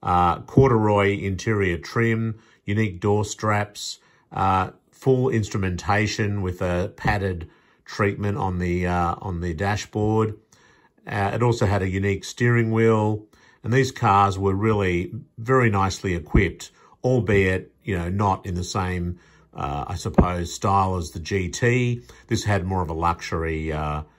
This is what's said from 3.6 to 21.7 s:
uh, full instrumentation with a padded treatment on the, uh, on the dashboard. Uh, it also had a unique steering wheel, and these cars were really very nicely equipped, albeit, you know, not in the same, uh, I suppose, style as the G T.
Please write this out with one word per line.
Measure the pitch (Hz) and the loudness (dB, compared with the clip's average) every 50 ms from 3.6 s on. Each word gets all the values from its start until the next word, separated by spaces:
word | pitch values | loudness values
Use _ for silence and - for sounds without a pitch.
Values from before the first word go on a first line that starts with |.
| 104 104 - - - - - - _ _ _ _ _ _ - | -2 -4 -8 -12 -12 -12 -12 -14 _ _ _ _ _ _ -6
uh, | - 95 95 95 92 92 - - _ _ _ | -2 0 2 2 2 0 -2 -6 _ _ _
full | _ _ - 135 131 127 127 127 | _ _ 2 2 2 4 2 0
instrumentation | - 113 104 101 - 104 95 95 90 85 - - 101 104 107 104 - - 110 101 101 101 98 | 0 0 -2 -2 -4 -4 -2 -2 -4 -4 -2 0 0 2 2 0 -2 -2 -2 -2 -2 -2 -4
with | 92 90 - | -4 -4 -4
a | 95 90 87 87 90 98 - | -4 -2 -2 -2 -2 -4 -6
padded | - - 110 107 104 95 98 92 87 85 - _ _ _ _ _ _ _ | -6 -4 -2 -2 -2 -2 -4 -4 -6 -10 -14 _ _ _ _ _ _ _
treatment | - - - 117 101 98 - 101 101 101 | -18 -4 -2 0 0 0 0 -2 -4 -2
on | - - 95 90 90 | -2 -2 -4 -2 -2
the, | 90 90 87 87 87 | -2 0 0 0 0
uh, | 90 87 87 87 85 82 - - | 0 0 0 0 -2 -2 -4 -6
on | 104 90 85 | -8 -6 -4
the | 87 87 82 | -4 -4 -4
dashboard. | 76 101 98 104 104 - - - 110 107 107 110 110 110 110 107 - _ _ _ _ _ _ _ _ _ _ _ _ _ | -2 -2 -2 -2 -2 -4 -6 -4 -2 0 2 2 2 2 0 -2 -10 _ _ _ _ _ _ _ _ _ _ _ _ _
Uh, | - - 104 98 98 - | -8 -4 -2 -2 -2 0
it | 110 117 | 2 2
also | 123 113 - - | 2 2 2 2
had | 95 98 101 | 2 2 2
a | 92 98 | 0 0
unique | 95 98 95 101 98 95 - | -2 0 0 0 0 -2 -4
steering | - - - 123 120 120 117 113 110 | -12 -6 0 2 2 4 4 2 2
wheel, | 113 113 113 113 113 110 107 107 110 107 - _ _ _ _ _ _ _ _ | 2 4 4 4 4 4 4 2 0 -2 -6 _ _ _ _ _ _ _ _
and | - 113 | 0 2
these | 131 135 131 - | 2 2 2 0
cars | - - 110 98 98 101 98 95 92 | 0 2 4 6 6 6 4 2 2
were | 98 98 95 | 0 0 0
really | 95 104 113 110 104 101 92 87 87 90 - - 110 - _ _ - | 2 2 2 2 2 2 0 0 0 -2 -4 -8 -12 -14 _ _ -14
very | 113 113 131 131 123 117 | -2 2 4 4 4 4
nicely | 101 101 95 98 95 - - 98 90 | 4 2 0 0 -2 -2 -4 -2 -2
equipped, | 85 82 - - - 101 85 - - - - _ _ _ - _ _ _ | -2 -4 2 2 2 2 2 -2 -8 -16 -20 _ _ _ -20 _ _ _
albeit, | 127 127 123 107 92 104 98 98 92 92 92 90 - _ _ _ | 2 2 2 2 2 4 4 4 2 2 -2 -4 -8 _ _ _
you | - 98 | -4 -4
know, | 87 87 85 | -4 -2 -4
not | 92 101 107 101 95 95 - | -2 0 2 2 0 0 -4
in | - 90 | -8 -6
the | 90 90 | -6 -6
same, | - - 101 92 92 92 90 87 87 87 - _ _ _ _ _ _ _ | -4 -4 -4 -2 -2 -4 -4 -4 -6 -6 -8 _ _ _ _ _ _ _
uh, | - - 71 71 73 69 - | -8 -6 -6 -4 -6 -6 -6
I | 92 | -8
suppose, | 87 - 113 - - - 87 87 87 87 85 - | -6 -6 -4 2 2 2 2 2 -2 -4 -6 -8
style | - - 107 98 98 95 92 92 | -4 0 2 4 4 4 2 0
as | 92 87 82 - | -2 -4 -6 -8
the | 98 | -12
G | 80 - 101 98 92 87 | -8 -4 -2 -2 -2 -4
T. | - - - 120 | -4 0 0 2